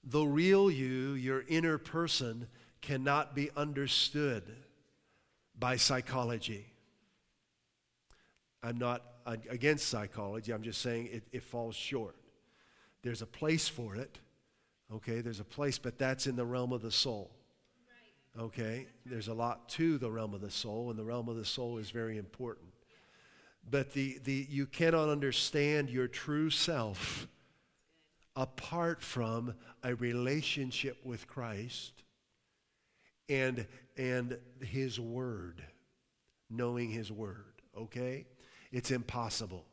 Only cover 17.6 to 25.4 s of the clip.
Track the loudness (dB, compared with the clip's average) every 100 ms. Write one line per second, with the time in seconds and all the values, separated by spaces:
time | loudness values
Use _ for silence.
17.6 | _ _ _ -20 -20 _ _ -8 -6 -2
18.6 | -2 -4 -8 -16 -10 -6 -4 0 0 -2
19.6 | -6 2 4 4 0 -2 -4 -6 -6 -4
20.6 | -4 -4 -4 -4 -2 -2 -2 -4 -4 -2
21.6 | -2 -4 -4 -4 -2 -4 -8 -8 -8 -8
22.6 | -16 -20 _ -20 -20 -20 -20 -20 -20 _
23.6 | 0 0 2 0 0 -2 -2 -2 0 -2
24.6 | -2 4 6 8 6 4 2 2